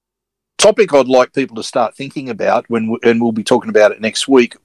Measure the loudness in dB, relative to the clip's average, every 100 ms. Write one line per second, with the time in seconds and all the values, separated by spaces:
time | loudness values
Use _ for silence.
0 | _ _ _ _ _ 0 2 4 2 2
1 | 4 2 2 -2 -8 -8 -6 -4 -4 -6
2 | -14 -12 -10 -6 -2 -4 -4 -6 -4 -2
3 | 0 0 -2 -4 -2 -2 0 2 2 0
4 | -8 -6 2 2 2 -2